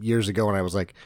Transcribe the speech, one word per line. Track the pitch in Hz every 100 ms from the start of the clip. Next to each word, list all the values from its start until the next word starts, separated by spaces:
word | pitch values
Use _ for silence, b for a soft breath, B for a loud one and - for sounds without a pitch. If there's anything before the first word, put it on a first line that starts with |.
years | 110 117 101
ago, | 104 107
and | 98
I |
was | 90
like, | 95 87 -